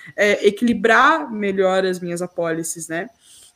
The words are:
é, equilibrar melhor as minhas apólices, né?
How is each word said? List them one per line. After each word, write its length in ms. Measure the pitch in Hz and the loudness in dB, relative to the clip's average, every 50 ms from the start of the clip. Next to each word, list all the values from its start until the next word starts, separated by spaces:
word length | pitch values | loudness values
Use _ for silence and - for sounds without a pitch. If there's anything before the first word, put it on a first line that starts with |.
| - 160 - | -20 -14 -2
é, 300 | - 202 208 202 - - | 0 2 2 2 4 2
equilibrar 840 | 202 202 - 240 240 226 190 190 226 226 233 262 294 330 311 294 247 | 2 2 2 0 0 0 2 2 4 6 6 6 4 4 2 -2 -8
melhor 520 | 220 208 202 196 190 196 190 185 190 190 190 | -8 -6 -4 -4 0 0 0 2 2 2 0
as 160 | 185 180 175 | 0 -2 -4
minhas 220 | 180 175 170 170 | -6 -8 -6 -6
apólices, 640 | 180 175 - - 170 165 160 165 165 - - 170 160 - | -8 -8 -6 -6 -4 -4 -4 -4 -6 -8 -10 -12 -10 -8
né? 200 | 160 170 208 254 _ _ _ _ - - - _ _ | -8 -8 -8 -10 _ _ _ _ -20 -20 -20 _ _